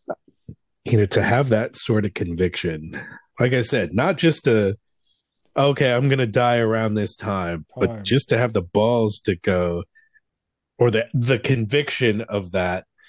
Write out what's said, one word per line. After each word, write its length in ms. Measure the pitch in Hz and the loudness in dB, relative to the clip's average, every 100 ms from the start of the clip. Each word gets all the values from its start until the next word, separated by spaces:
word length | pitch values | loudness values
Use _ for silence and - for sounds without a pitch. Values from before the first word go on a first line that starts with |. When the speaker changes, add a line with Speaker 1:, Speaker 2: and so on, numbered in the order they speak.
| - - _ _ - - _ _ | -14 -14 _ _ -20 -20 _ _
Speaker 1:
you 140 | 127 113 | 0 2
know, 80 | 101 | 2
to 160 | - | 2
have 260 | 101 123 139 | 2 2 2
that 260 | 110 - - | 0 -2 -6
sort 280 | - 107 | -2 0
of 100 | 101 | 0
conviction, 840 | - 92 85 90 - 87 78 78 71 - - _ - | -4 -6 -2 -2 -2 -6 -6 -10 -14 -16 -18 _ -2
like 120 | 123 | 0
I 100 | 127 | 0
said, 300 | 113 131 92 | 0 0 0
not 220 | 101 156 175 | 0 0 2
just 300 | 165 147 135 | 2 2 2
a, 300 | 110 101 104 _ _ _ _ _ _ _ - | 2 2 -2 _ _ _ _ _ _ _ 0
"Okay, 360 | 139 139 135 | 2 2 2
I'm 160 | 120 139 | 2 2
gonna 180 | 135 120 | 2 2
die 320 | 101 120 120 | 2 2 4
around 360 | 113 110 110 | 2 2 0
this 220 | 107 101 - | 0 -2 -4
time," 500 | 107 98 87 82 - - | -6 -4 -4 -6 -10 -2
Speaker 2:
Time. 120 | 107 | -2
Speaker 1:
but 140 | 110 | -2
just 240 | 98 135 - | -2 0 2
to 100 | 117 | 0
have 140 | 123 | 0
the 100 | 107 | -2
balls 560 | 87 - 110 120 110 98 | -2 0 2 2 0 -2
to 100 | - 90 | -4 -2
go, 460 | - 92 87 87 - _ _ _ _ _ _ _ _ - | 0 0 0 -2 -8 _ _ _ _ _ _ _ _ 0
or 120 | 120 | 2
the, 140 | 110 113 | 2 0
the 240 | 127 120 123 | 0 0 0
conviction 800 | - 131 107 143 143 - 120 104 | 2 0 0 0 -2 0 0 0
of 300 | 113 101 92 | -2 -6 -4
that 320 | 92 90 92 - _ | -2 -2 -4 -8 _